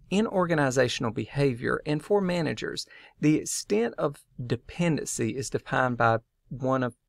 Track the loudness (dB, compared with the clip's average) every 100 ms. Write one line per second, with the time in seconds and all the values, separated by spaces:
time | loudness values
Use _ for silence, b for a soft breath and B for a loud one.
0 | -4 0 0 0 2 2 2 4 2 0
1 | -4 -4 -4 0 0 0 -2 -2 -2 -4
2 | 2 2 2 0 -2 -2 -6 -8 -12 B
3 | B _ 2 2 0 -6 -2 0 0 -2
4 | -4 -4 _ -12 -4 -6 -4 -2 0 0
5 | -2 -2 -2 -2 -4 -6 -2 0 2 2
6 | 4 2 -2 _ _ -6 0 0 0 -4